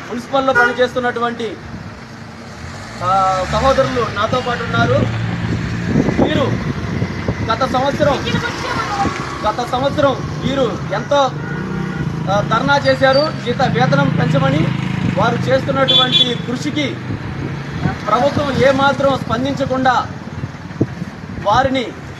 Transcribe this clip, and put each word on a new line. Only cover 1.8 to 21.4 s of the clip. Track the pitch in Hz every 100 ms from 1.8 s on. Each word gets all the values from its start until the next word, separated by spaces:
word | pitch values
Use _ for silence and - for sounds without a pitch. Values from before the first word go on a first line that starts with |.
| - - - - - - - - - - - -
ఆ, | 175 190 190 190 185
సహోదరులు | 220 269 269 254 254 220 202
నాతో | 220 254 247
పాటు | 240
ఉన్నారు. | 233 233 233 277 - - - - - - - - - - - -
వీరు | - 302 254 - - - - - - - - - -
గత | 226 254
సంవత్సరం, | 254 277 277 285 269 480 - - - - 453 427 807 403 - - - 208
గత | 220 240
సంవత్సరం | 254 277 302 277 240 - - 240
వీరు | 269 233 180 -
ఎంతో, | 190 - 285 262 - - - - - - - - - -
ఆ, | 202
ధర్నా | 202 226 277 277
చేశారు | 269 262 262 262 302 294 240
జీత | 240
వేతనం | 254 233 247 277 277 -
పెంచమని. | 240 269 269 294 320 - - - - 185
వారు | 226 240
చేస్తున్నటువంటి | 247 262 269 269 262 269 254 - 254 240 -
కృషికి | 240 294 302 262 - - - - - - - - - - - -
ప్రభుత్వం | 220 277 302 285 254
ఏమాత్రం | 262 269 277 262 277 254
స్పందించకుండా | - 226 269 269 269 262 254 226 - - - - - - - - - - - - - -